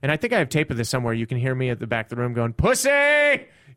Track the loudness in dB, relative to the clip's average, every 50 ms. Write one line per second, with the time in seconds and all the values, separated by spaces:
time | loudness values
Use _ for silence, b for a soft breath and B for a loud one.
0 | -4 -2 -2 -2 -2 0 0 0 0 2 0 0 0 0 -2 -4 -4 -2 -2 -2
1 | -2 -2 -2 -2 -2 -4 -2 -2 -2 -2 -2 0 -2 -2 -2 -4 -4 -2 -2 -2
2 | -2 -4 -4 -4 -4 -2 -2 -2 -2 -2 0 0 2 2 2 2 2 2 2 4
3 | 4 4 4 4 4 4 2 0 -2 b b b b b -12